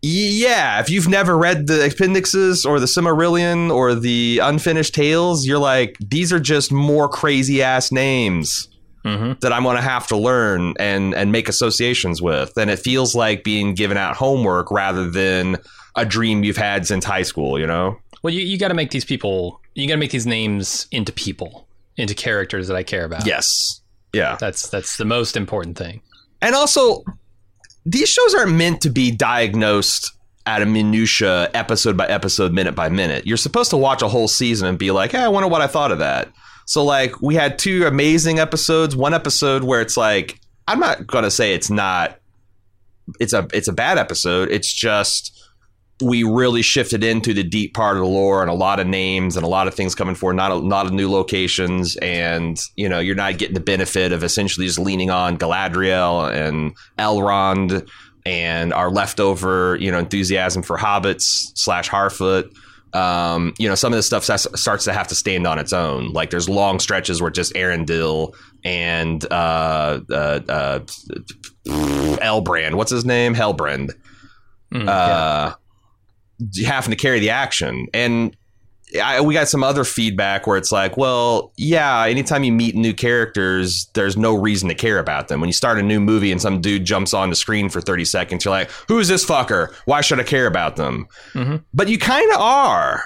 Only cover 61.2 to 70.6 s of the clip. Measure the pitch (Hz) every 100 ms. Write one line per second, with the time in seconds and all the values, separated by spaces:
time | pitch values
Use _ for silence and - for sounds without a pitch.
61.2 | - - - - - 90 - 98 98 -
62.2 | 95 95 90 - - - _ 92 92 87
63.2 | 87 85 85 - 110 95 123 117 - 110
64.2 | - 104 - - - 101 - 98 90 -
65.2 | - 92 87 78 73 92 82 67 60 78
66.2 | 78 87 87 98 101 92 - 98 90 85
67.2 | 85 78 87 90 92 85 80 82 80 78
68.2 | 78 - - _ 90 87 85 82 82 82
69.2 | - 85 82 80 80 78 76 71 - 69
70.2 | 73 73 - 73